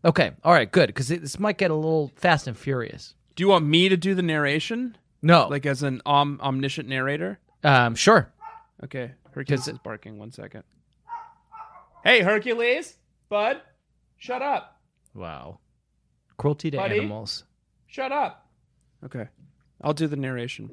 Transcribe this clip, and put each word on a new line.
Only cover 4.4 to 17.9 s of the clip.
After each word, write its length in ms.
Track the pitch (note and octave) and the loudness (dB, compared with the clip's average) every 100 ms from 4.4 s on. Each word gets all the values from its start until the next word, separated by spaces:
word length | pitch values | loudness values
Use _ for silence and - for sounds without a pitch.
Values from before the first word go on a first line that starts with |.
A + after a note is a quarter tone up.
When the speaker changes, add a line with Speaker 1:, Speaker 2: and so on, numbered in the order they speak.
| C#3+ D3+ - A#3 B3+ - _ _ | 0 -2 -4 -6 -8 -10 _ _
Speaker 1:
No. 260 | D3+ E3+ A#2 | 6 6 6
Speaker 2:
Like, 180 | C#3+ C#3+ | 0 -2
as 160 | C3 | -2
an 180 | C#3+ B2+ - | -4 -4 2
om-, 320 | C#3+ C#3+ C#3+ | 2 2 -2
omniscient 480 | C#3 C3 C3+ C#3 A#2 | -4 -2 -4 -6 -6
narrator? 520 | C3+ C3+ C#3+ F3+ G3+ _ _ | -4 -4 -4 -6 -10 _ _
Speaker 1:
Um, 320 | D3 C3+ A#2+ A2+ | 2 4 4 4
sure. 340 | - A3 - _ - - _ _ | 6 6 4 _ -20 -20 _ _
Speaker 2:
Okay. 280 | C3+ C3+ A#2+ C3 _ | -14 -12 -12 -14 _
Hercules 300 | - C#3 C#3 | -14 -2 -2
Speaker 1:
'Cause 60 | C3 | -2
it 40 | |
Speaker 2:
is 60 | B2 | -10
barking. 400 | - G#2+ - G#2+ | -12 -14 -14 -18
One 120 | G#2+ | -18
second. 320 | C3 G2+ A2 - _ _ _ _ - - _ _ - - - _ _ | -18 -18 -18 -20 _ _ _ _ -16 -16 _ _ -20 -20 -20 _ _
Hey, 160 | - A#3+ | 2 4
Hercules! 720 | F#3 G#3+ A#3+ A#3 A#3 C#4 - _ _ _ _ | 4 0 -2 -2 0 -2 -6 _ _ _ _
Bud! 320 | G#3 A3 D4 _ _ _ _ _ _ | -2 -2 -4 _ _ _ _ _ _
Shut 240 | - B3 | -10 -8
up! 380 | C#4 A#3+ - _ _ _ _ | -4 -4 -6 _ _ _ _
Speaker 1:
Wow. 440 | - F2 C#2+ C2+ F#2 _ _ _ _ _ _ _ - | -16 -14 -14 -16 -20 _ _ _ _ _ _ _ -4
Cruelty 340 | C#3+ D3 D#3+ | -4 -2 -6
to 60 | C#3+ | -4
Speaker 2:
Buddy? 220 | G3 G#3 | -2 -2
Speaker 1:
animals. 460 | D3 G#2+ A2+ - _ _ _ _ | -4 -8 -10 -12 _ _ _ _
Speaker 2:
Shut 260 | _ | _